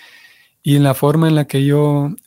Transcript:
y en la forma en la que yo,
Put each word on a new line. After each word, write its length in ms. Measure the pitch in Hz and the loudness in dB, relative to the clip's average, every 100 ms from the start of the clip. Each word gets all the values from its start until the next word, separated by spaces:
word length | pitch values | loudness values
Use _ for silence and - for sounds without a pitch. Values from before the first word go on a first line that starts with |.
| - - - _ _ _ | -20 -20 -20 _ _ _
y 140 | - 143 | -2 2
en 80 | |
la 100 | 143 | 2
forma 340 | 131 143 151 165 | 0 0 0 0
en 80 | 156 | 0
la 100 | 143 | -2
que 200 | 135 139 | -2 0
yo, 480 | 147 147 143 143 190 | 0 0 -2 -4 -8